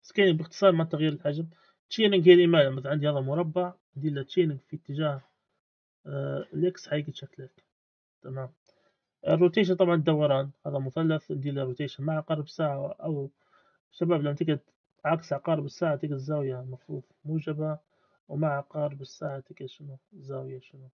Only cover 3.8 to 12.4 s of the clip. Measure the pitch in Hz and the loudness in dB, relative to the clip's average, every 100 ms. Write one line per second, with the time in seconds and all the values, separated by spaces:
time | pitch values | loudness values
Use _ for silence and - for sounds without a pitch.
3.8 | _ 139 151 143 135 - 165 139 _ 151 | _ -8 -6 -4 -2 0 0 -2 _ -14
4.8 | - 143 156 135 _ _ _ _ _ _ | -10 -4 -4 -4 _ _ _ _ _ _
5.8 | _ _ 147 139 139 139 - 151 180 180 | _ _ -12 -8 -6 -8 -8 -2 -2 -4
6.8 | - 151 151 - 139 - - _ _ _ | -6 -6 -6 -14 -18 -18 -20 _ _ _
7.8 | _ _ _ _ - 135 131 _ _ _ | _ _ _ _ -12 -12 -12 _ _ _
8.8 | _ _ _ _ 151 160 180 220 185 180 | _ _ _ _ 0 4 4 4 2 2
9.8 | 175 170 156 151 151 135 139 _ 151 143 | 4 4 2 2 4 2 0 _ -8 -6
10.8 | 135 165 160 156 - 147 143 139 131 123 | -6 -2 0 0 -4 -6 -4 -4 -6 -6
11.8 | 143 - 147 156 156 156 | -8 -6 -4 -4 -4 -6